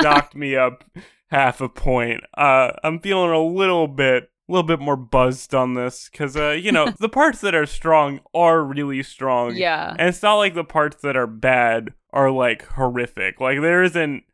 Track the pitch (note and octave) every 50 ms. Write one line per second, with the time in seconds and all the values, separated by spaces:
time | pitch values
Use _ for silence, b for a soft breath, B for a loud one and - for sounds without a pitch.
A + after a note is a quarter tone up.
0 | D#3 D3+ D3 D3 - - - C#3+ D3 C#3 C3+ C3 C3 B2+ B2 - _ _ - F3+
1 | B B B B B B D#3+ C#3 C#3 B2 - - C3+ B2 - - - C#3 B2+ B2
2 | A#2 A#2 A2+ - - - - - C#3+ C#3 C3+ C3 B2+ B2 - - - D#3 D#3+ E3
3 | - G3 F#3+ F#3+ F3+ E3+ E3 D#3+ D#3+ E3 F3 F#3+ G3 F#3 F3+ E3+ D#3+ D3 C3+ C#3
4 | C#3 C3 B2+ B2+ - - _ _ _ - F3 F#3 E3 D#3 E3+ C#3+ C#3+ D3 C#3 C3
5 | B2+ A2+ - C3 B2+ B2+ B2+ C3 - - C#3 C3 B2+ B2+ B2 B2 B2 B2+ - -
6 | - - - - D3+ C3+ C3 D3+ D3+ D3 D3 D#3+ F3+ G#3+ - D#3+ D3+ - - -
7 | G#3 A3 - C4 D4+ D#4 A3+ - G3+ G3+ F3 D#3+ D3+ C#3 - - - E3 D#3+ D#3
8 | D3 C#3+ C#3 C3+ - _ - E3 F3 E3 E3 E3 D3+ C#3 C#3 C#3+ D3 C#3 C3+ C3
9 | C3 - - - C3+ C3+ B2+ B2 A#2+ A#2+ - F#3 F3+ E3+ D#3+ D#3 - - - -
10 | E3 F3+ F3+ - - G#3 G#3+ G#3 G#3 F#3+ E3 E3+ D#3+ - - D#3 D3+ D3+ - -
11 | - C#3+ C3 C3 B2 A2 A2 A2 B2+ C3 B2+ B2 A#2+ A#2 A2+ A2+ A2+ G#2+ - _
12 | _ _ - C#3 C3+ C3+ C3+ C3 B2 A#2+ A2+ - - - - C3+ C3 B2 B2 B2
13 | A#2+ - - - F#2+ F#2+ - - B2+ C3 C#3 C#3+ D3+ E3 F3 F3+ F#3 F3+ D#3+ E3+
14 | D#3+ D3 C#3 - - _